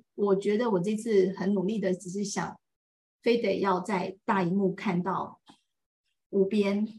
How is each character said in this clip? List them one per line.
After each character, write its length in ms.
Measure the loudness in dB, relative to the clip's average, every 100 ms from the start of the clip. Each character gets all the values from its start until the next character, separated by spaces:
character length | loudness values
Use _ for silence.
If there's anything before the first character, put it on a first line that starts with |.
| -14
我 220 | -4 0 2
觉 200 | 2 0
得 120 | 2
我 80 | 0
这 160 | 0
次 380 | -2 2 2 2 0
很 180 | 0
努 100 | 0
力 140 | 0 -2
的， 160 | -2
只 160 | -2 -4
是 120 | -6
想 320 | -6 -6 -8 -10 _ _ _ _ _ _
非 160 | 0 2
得 220 | 0 0
要 200 | 0 0
在 340 | 0 -4 -4 -6 -2
大 160 | 0
荧 120 | 2
幕 200 | 2 0
看 280 | 0 -2 -2
到 380 | -2 -4 -6 -12 -20 _ _ _ _ _ _ _ _
无 160 | 0
边 420 | 2 2 2 0 -2